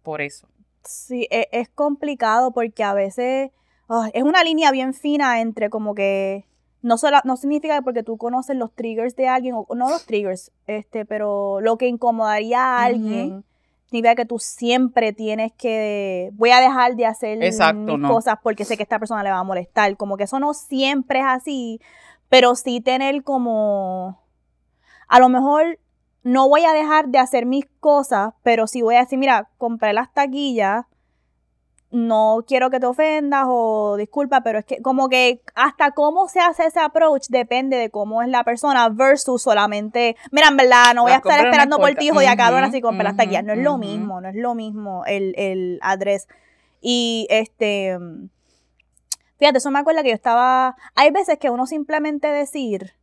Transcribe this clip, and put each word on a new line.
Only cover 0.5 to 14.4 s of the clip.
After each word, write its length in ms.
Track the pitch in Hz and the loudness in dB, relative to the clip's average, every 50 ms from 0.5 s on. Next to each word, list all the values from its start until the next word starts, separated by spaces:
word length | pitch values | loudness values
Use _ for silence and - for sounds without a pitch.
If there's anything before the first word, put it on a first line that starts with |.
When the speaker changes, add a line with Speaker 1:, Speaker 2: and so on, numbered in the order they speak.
| _ _ _ _ _ _ _ | _ _ _ _ _ _ _
Speaker 2:
Sí, 440 | - - - - - 254 247 233 - | -18 -18 -18 -14 -10 -8 -8 -4 -2
e-, 200 | - 226 - - | -2 -4 -4 -4
es 180 | - 240 240 _ | -6 -6 -6 _
complicado 800 | _ - 294 294 285 277 - 294 285 247 240 220 220 240 254 254 | _ -4 -2 -2 -2 -4 -6 -8 -6 -2 -2 0 2 2 0 0
porque 320 | 233 247 233 233 _ - 214 | -2 -4 -6 -6 _ -4 -4
a 120 | 202 202 | -2 0
veces, 560 | 202 196 196 190 - 247 254 262 269 269 269 _ _ _ _ _ _ _ _ | -2 -2 -4 -4 -6 -4 -4 -4 -4 -6 -8 _ _ _ _ _ _ _ _
ah, 200 | 233 233 226 220 | -4 -4 -4 -2
es 120 | - 240 262 | -4 -2 0
una 200 | 294 349 370 339 | 0 0 0 -2
línea 280 | 330 320 311 320 277 | -2 -2 0 0 0
bien 240 | 269 262 254 262 269 | 0 0 -4 -6 -10
fina 440 | - - 294 294 294 285 254 240 226 | -8 -6 -4 -2 -2 -2 -2 -2 -2
entre 300 | 226 226 214 - 214 208 | -4 -6 -6 -6 -6 -6
como 240 | 214 214 214 208 208 | -6 -6 -8 -8 -4
que 540 | 208 196 196 196 196 196 190 196 196 - _ _ _ _ _ _ _ | -2 -2 -2 -2 -2 -4 -6 -8 -10 -12 _ _ _ _ _ _ _
no 160 | - 233 233 | -2 -2 -2
sola-, 240 | 226 - 294 285 277 - | 0 0 2 2 2 2
no 120 | 262 254 | 0 -6
significa 380 | 254 - 277 294 294 302 311 302 | -4 -4 -4 -4 -4 -2 -2 -4
que 80 | 285 254 | -2 -4
porque 180 | 262 240 233 | -4 -6 -6
tú 160 | 226 - 226 | -8 -8 -12
conoces 380 | 214 233 233 247 254 254 - 277 | -8 -8 -6 -6 -6 -6 -6 -6
los 180 | 254 233 220 _ | -6 -6 -8 _
triggers 420 | - 226 233 220 220 226 247 240 | -10 -10 -8 -6 -6 -6 -6 -4
de 120 | - 262 | -2 -2
alguien, 260 | 254 254 262 247 254 247 | 0 0 -2 -2 -4 -8
o 120 | 220 202 _ - | -8 -8 _ -6
no 120 | 240 247 | -4 -2
los 160 | 262 311 330 - | -2 -2 -4 -6
triggers, 440 | - 226 208 208 190 185 185 - _ _ _ _ | -4 -4 -4 -4 -4 -6 -8 -12 _ _ _ _
este, 400 | - 214 214 214 _ - 226 214 | -10 -10 -10 -10 _ -10 -12 -8
pero 560 | _ 220 214 208 208 202 202 202 196 196 196 | _ -6 -6 -4 -4 -4 -4 -4 -4 -4 -2
lo 160 | 214 226 233 | 0 0 0
que 80 | 226 254 | 0 -2
incomodaría 760 | 247 240 226 247 240 233 226 220 214 214 208 220 226 240 247 254 | -4 -2 0 -2 -2 0 0 -2 -2 -2 -2 -2 -2 -2 0 0
a 140 | 254 247 | 0 0
Speaker 1:
Ujú. 80 | 247 240 | 0 0
Speaker 2:
alguien, 580 | 247 233 220 220 214 214 196 190 180 185 196 202 _ _ _ _ _ _ _ _ | 0 0 -2 -4 -4 -4 -6 -6 -8 -10 -12 -18 _ _ _ _ _ _ _ _
significa 260 | _ - 233 226 233 233 | _ -8 0 2 2 2
que 120 | 240 233 | 2 -2
tú 120 | 226 240 | -6 -6
siempre 760 | 220 | -10